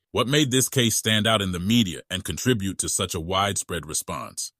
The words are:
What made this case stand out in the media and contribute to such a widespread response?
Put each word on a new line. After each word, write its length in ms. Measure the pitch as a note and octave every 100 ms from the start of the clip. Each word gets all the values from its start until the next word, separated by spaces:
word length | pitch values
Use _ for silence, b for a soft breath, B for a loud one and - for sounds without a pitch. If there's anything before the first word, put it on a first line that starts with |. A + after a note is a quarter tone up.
| _
What 160 | - B2
made 220 | D3 C#3+
this 200 | C3 B2
case 260 | C3+ A2+ -
stand 320 | A2+ G#2+ G#2+
out 140 | A2
in 100 | G2
the 80 | F2+
media 420 | F#2 A#2+ F#2+ C#2 -
and 140 | F#2
contribute 540 | G2+ D#2 B2 A2+ G2 -
to 100 | A2
such 240 | - F#2+
a 60 | F2+
widespread 680 | E2 F#2 G2+ F#2+ - E2+ D#2
response? 680 | D2+ - D#2 A#1 - - _